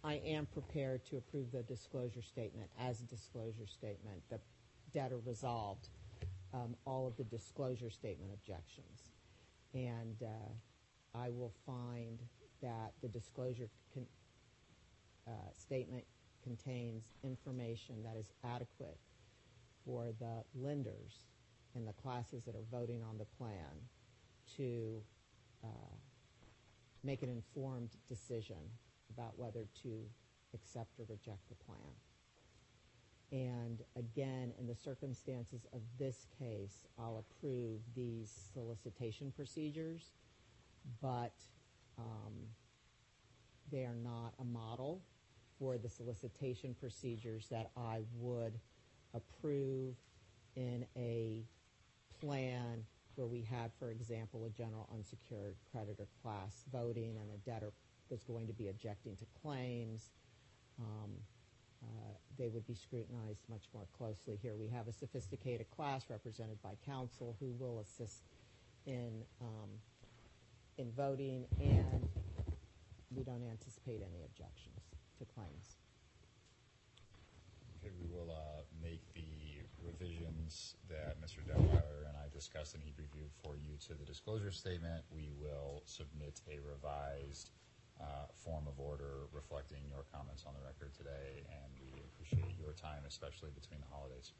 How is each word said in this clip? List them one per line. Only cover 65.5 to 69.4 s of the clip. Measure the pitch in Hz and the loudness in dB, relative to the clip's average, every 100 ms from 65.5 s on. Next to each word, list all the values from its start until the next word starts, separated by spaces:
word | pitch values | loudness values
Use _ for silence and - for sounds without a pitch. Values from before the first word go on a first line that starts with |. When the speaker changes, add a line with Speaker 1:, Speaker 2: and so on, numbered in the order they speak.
| 120 113 | 0 0
Speaker 1:
class | - 147 135 - | 0 2 2 0
represented | 110 120 107 110 110 | -4 -4 -4 -4 -2
by | 98 104 - | -6 -6 -2
counsel | 135 123 - 120 110 | 0 0 -2 -4 0
who | 135 120 | 0 0
will | 127 117 | 0 0
assist | 104 - 113 - - - - - - - - | -2 -4 -6 -6 -14 -20 -20 -20 -20 -10 -2
in, | 127 120 110 117 - | 0 2 -2 -6 -6